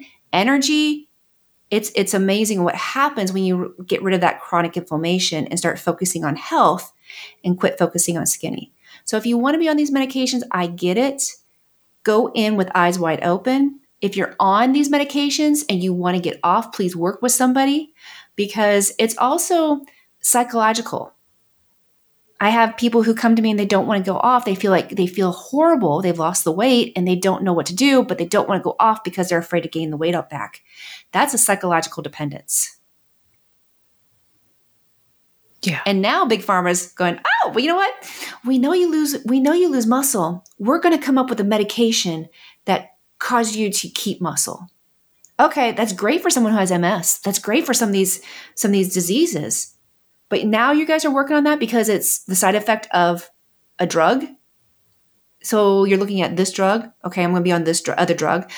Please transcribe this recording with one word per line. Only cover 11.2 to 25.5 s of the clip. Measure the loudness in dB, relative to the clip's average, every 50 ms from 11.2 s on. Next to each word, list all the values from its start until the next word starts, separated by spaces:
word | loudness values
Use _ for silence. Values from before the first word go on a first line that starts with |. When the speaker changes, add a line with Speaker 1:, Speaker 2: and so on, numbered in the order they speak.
| -8 -8 -8 -14 _ _ _ _ _ _ _ _ _ _ _ _ _
Speaker 1:
Go | 2 2 2 2 0 0
in | -2 0 0 0
with | 0 -2 0 0
eyes | 2 2 2 2 0
wide | 0 -2 -2 0 0
open. | -2 -2 0 0 -2 0 2 0 0 -2 -6 _ _ _ _
If | -6 -4 -2
you're | -2 -4 -4 -2 0
on | 2 2 4 4 2 2 2
these | 2 2 2
medications | 0 0 -2 -2 -2 -2 -2 0 0 0 2 2 2 0 0
and | -2 -2 -2
you | 0 -2 -2
wanna | 0 0 0 0 0
get | -2 -4 -4 -2 0
off, | 0 2 0 -2 -4
please | -6 -4 -4 -4 -2
work | -2 -4 -4 -2 -2 -2
with | -2
somebody, | 0 2 2 2 2 2 2 2 0 0 -4 -6 _ _ -20 -20 -20 -20 -20 _ _
because | -4 -4 -2 0 0 2 4 4 2 2 0 0 0
it's | 0 0 0
also | 0 0 0 0 0 0 0 0 2 2 2 0 -2 -4 -12 _ _ _ _ _ _ -2
psychological. | 0 2 2 0 0 0 2 2 2 2 0 -4 -6 -8 -8 -8 -10 -16 _ _ _ _ _ _ _ _ _ _ _ _ _ _ _ _ _ _ _ _ _ _ _ _ -2
I | 0 2
have | 4 4 2 2 0
people | -2 -2 2 2 4 2
who | 2 0
come | 2 2 2 4
to | 4
me | 2 2
and | 0 0
they | 0
don't | 2 2 0 2
wanna | 2 0 0 0
go | -2 -2
off. | 0 2 2 2 2 0
They | -2 -2
feel | 0 2 2
like, | 2 2 2 0
they | -2 -2 -2
feel | 0 0 0 0 0
horrible. | -2 -4 -10 -4